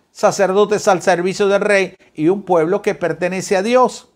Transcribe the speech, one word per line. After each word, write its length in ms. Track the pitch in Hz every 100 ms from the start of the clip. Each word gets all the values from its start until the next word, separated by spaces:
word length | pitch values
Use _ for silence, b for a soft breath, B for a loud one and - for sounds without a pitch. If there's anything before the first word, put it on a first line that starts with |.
| b
sacerdotes 760 | - 208 185 185 190 202 208 214
al 140 | 185
servicio 460 | 196 175 180 185 202
del 140 | 196
Rey 340 | 202 202 185 - b
y 160 | - 156
un 140 | 196
pueblo 380 | 190 175 160 196
que 140 | 208 190
pertenece 600 | 170 156 180 185 156 190
a 80 |
Dios". 460 | 208 254 247 - -